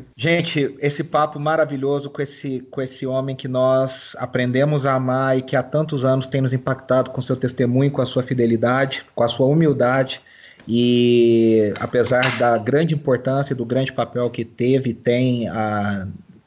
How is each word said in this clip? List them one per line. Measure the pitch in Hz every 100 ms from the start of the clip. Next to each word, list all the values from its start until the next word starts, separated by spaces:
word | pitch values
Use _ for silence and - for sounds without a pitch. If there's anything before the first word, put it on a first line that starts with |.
| - -
Gente, | 147 170 170 147 139 -
esse | 143 143
papo | 143 151 151 147
maravilhoso | 151 160 151 139 135 143 139
com | -
esse, | 139 - 143 127 -
com | -
esse | 131 - 131
homem | 131 135 131
que | 131
nós | 127 131 131 131 - - -
aprendemos | 127 127 123 123 147 147 135
a | 131
amar | 127 131 135 131
e |
que | 127 135
há |
tantos | 127 151 156 147
anos | 131 135 127
tem | 139
nos | 131
impactado | 127 135 127 - 127 127
com | -
seu | 127 127
testemunho, | 127 127 123 123 139
com | 135
a | 127
sua | 131
fidelidade, | 123 127 117 113 117 127 135 - -
com | -
a | 117
sua | - 131
humildade. | 156 160 127 123 131 131 - - - - - -
E | 117 120 120 120 120 117 117 113 110 104 98
apesar | 117 123 107 127 127 117
da | 120 117
grande | 107 143 165 147
importância | - 123 131 135 139
e | 123
do | 117
grande | 127 131
papel | - 117 123 123
que | 123
teve | 113 - 123 135 123
e | 113
tem, | - 120 127 120 107
ah, | 101 107 104 101 101 95 - - -